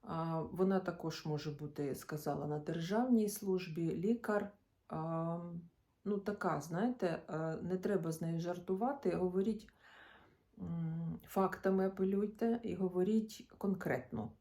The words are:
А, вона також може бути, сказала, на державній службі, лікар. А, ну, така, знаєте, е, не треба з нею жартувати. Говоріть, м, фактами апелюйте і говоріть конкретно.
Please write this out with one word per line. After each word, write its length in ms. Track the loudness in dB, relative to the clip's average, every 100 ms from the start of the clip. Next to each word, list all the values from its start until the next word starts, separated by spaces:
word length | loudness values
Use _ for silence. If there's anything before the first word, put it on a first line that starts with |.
А, 380 | -4 -4 0 -2
вона 400 | -2 2 4 4
також 460 | 2 -2 -4 -4 -2
може 240 | -2 -2
бути, 440 | -6 -8 -4 -4
сказала, 520 | -4 -6 -4 -2 -2 -2
на 120 | -4
державній 680 | -2 -4 0 2 6 6 4
службі, 680 | 0 0 0 0 -2 0 0
лікар. 560 | 0 0 0 0 0 -10 _ _ _
А, 500 | -6 -2 -2 -2 -4 -6 -10 -12 _ _ _
ну, 140 | -2 -2
така, 420 | -2 0 0 0
знаєте, 640 | -2 0 0 2 0 -2 -4
е, 280 | -2 -2 -2
не 140 | -2 -2
треба 360 | 2 0 0
з 80 | -2
нею 200 | -2 0
жартувати. 680 | -2 -4 -2 0 2 2 0
Говоріть, 580 | 2 2 2 2 0 -6 _ -20 -20 -20 -20 -20 _ _ -10
м, 640 | -6 -2 -2 -2 -4 -6 -4
фактами 600 | 2 2 2 2 4 2
апелюйте 720 | 2 2 2 0 0 0 2
і 120 | -2
говоріть 760 | 0 0 2 4 4 2 -8 -18 -4
конкретно. 720 | 0 0 0 -2 -2 -6 -6 -10